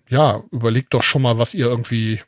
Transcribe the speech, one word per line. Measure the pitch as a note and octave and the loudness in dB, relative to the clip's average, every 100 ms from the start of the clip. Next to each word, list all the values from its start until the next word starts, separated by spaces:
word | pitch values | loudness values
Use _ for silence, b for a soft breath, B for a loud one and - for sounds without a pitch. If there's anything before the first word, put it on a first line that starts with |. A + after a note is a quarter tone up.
| - | -2
ja, | C3+ D3 G#2+ - | 2 2 2 -4
überlegt | B2+ A2+ B2 - | -4 0 0 0
doch | B2+ | -2
schon | - C#3 | 0 0
mal, | B2+ A2+ | 2 2
was | A#2 | 0
ihr | F#3 A#2+ | 0 -2
irgendwie | A#2 A#2+ A#2 A2 A2 | -2 -4 -2 -2 -4